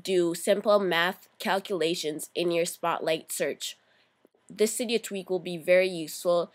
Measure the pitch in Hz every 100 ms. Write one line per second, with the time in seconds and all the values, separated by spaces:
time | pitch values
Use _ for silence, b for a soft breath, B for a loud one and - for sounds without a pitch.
0 | 175 190 170 175 - 202 208 208 190 165
1 | 175 190 - - 220 190 190 185 156 175
2 | 151 156 - - 175 170 175 - 170 160
3 | 160 160 - - 151 - - - b b
4 | b _ _ _ - 185 214 - 233 226
5 | - 196 180 185 175 175 156 180 185 175
6 | 151 - 180 175 165